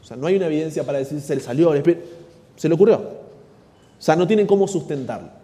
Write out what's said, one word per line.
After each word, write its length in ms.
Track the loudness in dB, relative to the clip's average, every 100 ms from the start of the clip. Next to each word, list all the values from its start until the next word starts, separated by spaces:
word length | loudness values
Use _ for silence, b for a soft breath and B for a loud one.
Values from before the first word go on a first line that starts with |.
O 40 | -16
sea, 100 | -8
no 100 | -2
hay 100 | 0
una 100 | 0
evidencia 380 | -2 -4 -6
para 140 | -4 -4
decir, 220 | -4 -8
"Se 140 | -4
le 60 | -6
salió 320 | -4 2 2
el 60 | 4
espíritu". 240 | 2 0 B B B B _ -6
Se 120 | -2
le 60 |
ocurrió. 220 | 4 6 4
O 1040 | 0 -14 -18 -20 -20 _ _ _ _ _
sea, 140 | 0 2
no 100 | 4
tienen 200 | 2 2
cómo 200 | 2 2
sustentarlo. 640 | -2 -6 -8 -6 -10 -12 -20